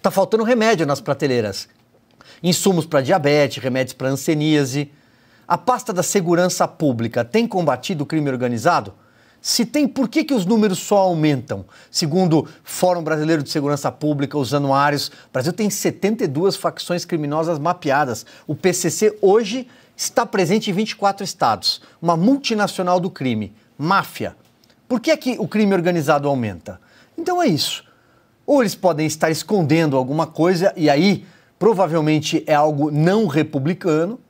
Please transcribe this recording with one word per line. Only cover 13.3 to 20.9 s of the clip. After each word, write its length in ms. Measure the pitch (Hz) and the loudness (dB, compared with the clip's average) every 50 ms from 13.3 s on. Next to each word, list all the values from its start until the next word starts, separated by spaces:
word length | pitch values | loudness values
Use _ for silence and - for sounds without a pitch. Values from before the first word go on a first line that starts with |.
| 165 156 139 | 0 0 0
de 80 | - | -4
Segurança 420 | - 160 139 143 147 143 - 143 - | -4 -4 -2 -2 -2 -2 -2 -6 -6
Pública, 460 | - - 151 151 139 143 139 - 147 | -4 -4 -2 -2 -2 -4 -4 -2 -4
os 160 | 139 107 143 | -2 0 -2
anuários, 540 | 147 143 139 135 139 143 147 147 143 - - | -2 0 2 2 2 2 2 0 -2 -4 -8
o 40 | - - - _ _ | -12 -16 -20 _ _
Brasil 200 | 131 127 160 180 | -4 -2 -2 -2
tem 160 | - 220 202 | -2 -2 -2
setenta 560 | 196 - - 185 - - - 196 226 226 247 | -2 -2 -4 -4 -4 0 -2 -2 -2 0 -2
e 40 | 170 | -2
duas 280 | 131 147 180 196 170 | -2 0 0 0 -2
facções 480 | - - 170 - - - - 175 175 - | 0 -4 -6 -6 -6 -8 -6 -6 -6 -4
criminosas 540 | - 180 160 151 143 147 156 165 160 175 147 | -4 -4 -4 -4 -2 -2 -2 -2 -2 -4 -2
mapeadas. 680 | 143 170 180 175 - 143 131 143 151 127 117 110 - - - - - | -2 -4 -4 -2 0 0 2 2 2 0 -2 -8 -10 -16 -20 -20 -10
O 80 | - 151 | -8 -8
P 180 | 147 - 185 170 | -2 0 0 0
C 160 | - - 170 | 0 -2 -4
C 300 | 151 - 214 214 208 - | -2 2 0 0 0 2
hoje 480 | - 190 196 220 240 185 214 262 247 - - - _ _ _ | 2 4 4 4 2 0 -6 -8 -8 -10 -18 -20 _ _ _
está 300 | - - - - - 233 | -10 -8 -2 -2 -2 -2
presente 460 | 190 - 202 185 147 190 220 214 220 | 0 0 -2 0 2 0 0 0 -2
em 20 | 185 | -2
vinte 200 | 180 220 214 | -2 -4 -4